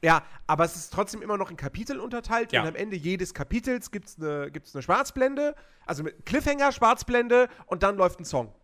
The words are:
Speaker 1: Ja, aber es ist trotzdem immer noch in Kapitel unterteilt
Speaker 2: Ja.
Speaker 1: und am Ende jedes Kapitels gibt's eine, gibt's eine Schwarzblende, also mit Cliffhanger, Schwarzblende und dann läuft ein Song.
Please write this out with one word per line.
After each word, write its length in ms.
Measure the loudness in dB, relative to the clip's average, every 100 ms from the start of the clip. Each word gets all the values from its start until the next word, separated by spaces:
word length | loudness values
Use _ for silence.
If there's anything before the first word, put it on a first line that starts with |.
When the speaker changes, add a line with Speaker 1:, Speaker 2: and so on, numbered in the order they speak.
Speaker 1:
Ja, 200 | 6 4 2 -14 -2
aber 160 | 2
es 100 | 2
ist 180 | 0 -10
trotzdem 300 | -4 -4 -4
immer 140 | -4 -4
noch 120 | -4
in 60 | -6
Kapitel 440 | -10 -8 -8 -8
unterteilt 500 | -6 -8 -2 -2 2
Speaker 2:
Ja. 120 | 2
Speaker 1:
und 60 | 0
am 60 |
Ende 220 | -4 -6 -4
jedes 380 | -4 -4 -4
Kapitels 580 | -8 -4 -4 -2 -4 -6
gibt's 240 | -12 -12 -10
eine, 320 | -6 -6 -6
gibt's 240 | -10 -12
eine 80 | -12
Schwarzblende, 720 | 0 2 2 0 0 2 -2 -2 -18 _ -8
also 160 | -6
mit 240 | -6 -10 -2
Cliffhanger, 460 | 0 0 2 2
Schwarzblende 760 | 4 4 4 2 0 4 6 4 0 -8
und 180 | 0
dann 120 | 0 4
läuft 220 | 2 2
ein 60 |
Song. 280 | -4 -4 -4 -12